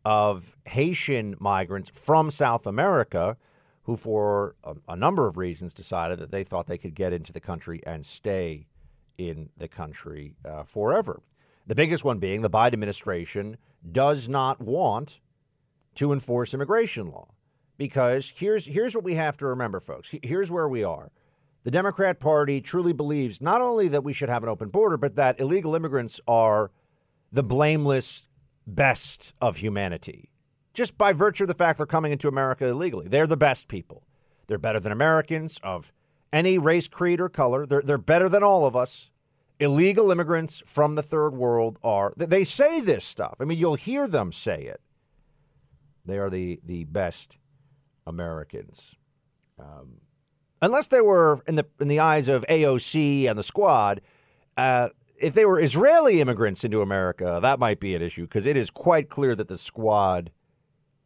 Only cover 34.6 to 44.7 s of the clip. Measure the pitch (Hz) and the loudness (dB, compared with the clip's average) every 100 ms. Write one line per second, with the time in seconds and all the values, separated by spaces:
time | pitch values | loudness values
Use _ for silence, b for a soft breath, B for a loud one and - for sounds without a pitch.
34.6 | 113 107 107 107 151 160 156 160 156 - | -2 -2 -2 0 2 2 0 -4 -8 -12
35.6 | 98 90 - _ _ _ _ 151 180 185 | -10 -10 -12 _ _ _ _ 0 2 4
36.6 | 156 170 165 - 175 175 185 - 131 127 | 4 2 0 -4 -2 0 -2 -2 0 0
37.6 | 147 139 139 143 98 165 185 202 202 190 | 0 0 0 -2 2 4 4 4 6 4
38.6 | 143 123 127 - - _ _ _ _ - | 4 2 -2 -6 -20 _ _ _ _ -2
39.6 | 143 143 185 202 208 175 160 165 160 - | 0 4 4 6 4 4 0 -2 -4 -10
40.6 | - - 147 151 147 156 151 131 123 117 | -6 0 0 0 -2 0 0 0 0 2
41.6 | 113 104 113 101 101 - 165 190 190 - | 0 -2 -2 0 0 -2 0 2 2 4
42.6 | 294 330 214 113 - - - - 139 165 | 2 4 0 -2 -4 -8 -8 -6 -4 0
43.6 | 170 147 - 269 277 151 95 - - 80 | 0 0 -4 -4 0 -2 -2 -6 -6 -6
44.6 | 67 | -8